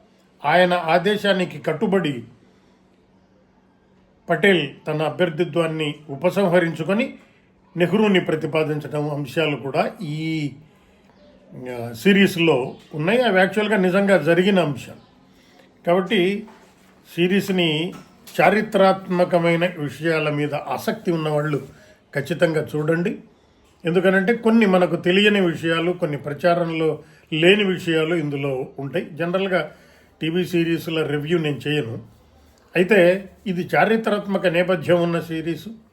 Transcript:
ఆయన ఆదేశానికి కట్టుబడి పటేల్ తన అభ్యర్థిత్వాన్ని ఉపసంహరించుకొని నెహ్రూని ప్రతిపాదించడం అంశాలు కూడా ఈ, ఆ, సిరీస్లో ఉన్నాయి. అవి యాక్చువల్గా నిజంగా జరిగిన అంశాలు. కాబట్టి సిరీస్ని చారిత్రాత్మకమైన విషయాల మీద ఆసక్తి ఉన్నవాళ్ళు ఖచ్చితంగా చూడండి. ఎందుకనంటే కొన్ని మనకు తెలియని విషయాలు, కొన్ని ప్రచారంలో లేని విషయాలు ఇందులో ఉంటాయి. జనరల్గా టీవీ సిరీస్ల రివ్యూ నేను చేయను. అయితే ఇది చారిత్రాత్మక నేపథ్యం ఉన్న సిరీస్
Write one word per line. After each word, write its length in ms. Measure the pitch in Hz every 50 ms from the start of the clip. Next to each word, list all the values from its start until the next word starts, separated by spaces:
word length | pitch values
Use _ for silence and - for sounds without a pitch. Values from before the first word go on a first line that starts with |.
| _ _ _ _ _ _ _ _ -
ఆయన 280 | 143 160 180 185 180 180
ఆదేశానికి 840 | 175 170 160 165 180 170 208 214 - - 202 190 185 180 139 147 147
కట్టుబడి 640 | - 165 156 151 220 196 180 196 170 147 135 117 117 - - _ _ _ _ _ _ _ _ _ _ _ _ _ _ _ _ _ _ _ _ _ _ _ _ _ _ _ _ _ _ _ _ _ _ _ _ _ _ -
పటేల్ 400 | 170 156 180 202 190 165 147 135 - - - 160
తన 140 | 151 151
అభ్యర్థిత్వాన్ని 920 | 156 147 - - 180 175 156 147 175 151 139 170 165 160 156 156 156 147 143 - - -
ఉపసంహరించుకొని 1040 | 135 135 - 180 175 190 202 175 170 180 170 165 156 151 156 165 196 220 269 285 - - - _ _ _ _ _ _ _ _ _ - 165
నెహ్రూని 420 | 175 170 175 214 220 208 190 175
ప్రతిపాదించడం 960 | - - 156 151 160 151 151 156 156 147 151 151 151 143 147 151 147 151 147
అంశాలు 420 | 143 147 - - 165 156 151 143
కూడా 360 | 123 143 135 135 160 208 - - -
ఈ, 500 | 196 147 151 156 160 160 160 156 147 135 - - - - _ _ _ _ _ _ _ _ _ _ - - - _ _ - - - 127 123
ఆ, 220 | 123 120 117 120 117
సిరీస్లో 840 | - - 190 196 196 196 - - 160 170 160 143 123 127 - - - - - -
ఉన్నాయి. 280 | 151 151 185 220 247
అవి 160 | 254 226 185 -
యాక్చువల్గా 400 | 196 190 190 214 208 202 220 202
నిజంగా 400 | 185 180 170 202 202 196 196 170
జరిగిన 420 | 143 165 170 175 185 202 202 185
అంశాలు. 460 | 165 147 139 113 - - - - - _ _ _ _ _ _ _ _ _ _ - - _ _ _ - 175
కాబట్టి 600 | 175 190 185 180 233 196 175 190 202 220 226 - - - - _ _ _ _ _ _ _ _ - -
సిరీస్ని 800 | 165 175 180 196 196 190 196 185 185 170 160 151 156 170 190 - - - - _ _ _ - - -
చారిత్రాత్మకమైన 1300 | 156 175 196 214 208 - - 190 190 190 185 190 - - 185 175 180 - 180 170 170 170 170 165 175 180 175 160
విషయాల 520 | 147 139 - - 156 165 160 156 151 151
మీద 240 | 147 147 147 147 143
ఆసక్తి 580 | 147 - 143 127 120 - 226 190 - - 185
ఉన్నవాళ్ళు 560 | 165 160 156 156 151 147 147 151 147 123 - - - - - - - _ _ _ -
ఖచ్చితంగా 520 | 143 139 - 170 135 175 160 160 156 139 - -
చూడండి. 420 | 151 151 156 165 165 175 220 294 - - - _ _ _ _ _ _ _ _ _ _ -
ఎందుకనంటే 480 | 160 170 185 175 190 190 196 185 202 233
కొన్ని 320 | 226 - 226 220 233 220
మనకు 300 | 190 185 185 180 165 170
తెలియని 460 | 170 175 175 185 196 208 208 208 202
విషయాలు, 500 | 185 170 156 143 160 165 165 165 170 175
కొన్ని 260 | 175 175 180 151 147 139
ప్రచారంలో 840 | - 147 147 143 - 175 175 175 170 165 160 160 160 156 151 151 - - - _ _ _ 160
లేని 300 | 156 165 180 202 208 208
విషయాలు 520 | 190 180 156 - 175 160 160 156 160 175
ఇందులో 520 | 170 147 147 143 139 143 139 135 127 135 - - -
ఉంటాయి. 300 | 139 139 135 180 226 - 165
జనరల్గా 580 | 143 165 175 180 190 196 190 185 170 151 - - - - - _ _ _ _ _ _
టీవీ 240 | 156 160 165 185 175
సిరీస్ల 600 | - 175 170 165 165 170 156 - 175 160 160 151
రివ్యూ 320 | 139 143 147 143 151 175 170
నేను 220 | 156 151 139 117 - 147
చేయను. 320 | 151 147 123 113 113 113 - - - _ _ _ _ _ _ _ _ _ _ _ -
అయితే 540 | 170 190 175 226 196 170 175 185 196 196 - - _ - 208
ఇది 220 | 175 175 175 - -
చారిత్రాత్మక 720 | - 180 202 226 226 226 214 208 202 - 196 196 180 160 180
నేపథ్యం 560 | 160 175 180 170 185 170 143 156 175 170 170
ఉన్న 160 | 175 170 165
సిరీస్ 480 | - - 160 160 151 170 165 - - 214 226 - - _